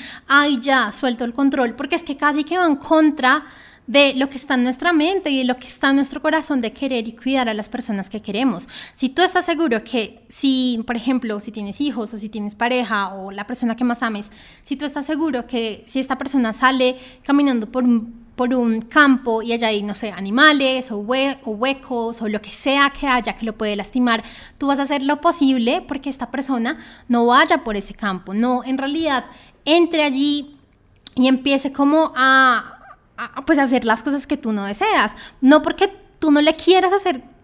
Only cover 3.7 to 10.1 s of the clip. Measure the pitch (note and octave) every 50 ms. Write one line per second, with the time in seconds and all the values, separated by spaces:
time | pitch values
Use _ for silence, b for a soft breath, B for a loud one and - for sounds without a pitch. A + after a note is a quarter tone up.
3.7 | B B B - A3 C#4+ C#4+ C#4 C4+ C4 C4+ C4+ - B3+ - - C#4 B3+ A#3+ B3+
4.7 | B3+ B3+ D#4 F4 F4 D4+ D4+ E4+ G4 F#4+ - D4+ C4+ C4 B3+ B3 B3 B3+ - -
5.7 | - - - C#4 C4+ C#4 C#4 C4+ - D4+ - D#4 D4+ D#4+ - - D4 C4 A3+ A3
6.7 | A3 - C#4 C4+ C4 A#3+ A3 A#3 A3+ - - C4 C4+ C4+ B3+ A3+ G#3+ G#3 G3+ -
7.7 | - B3 A#3 - G#3+ G3 F#3+ - - G#3+ - - G3+ G3+ C4 C4+ G3 E3+ - B
8.7 | B B B B B - C4+ B3+ C4+ - F4+ F4+ F#4 F4+ F4 - E4+ D4 E4 D4+
9.7 | A#3 G#3+ A3 - - A#3+ G#3+ -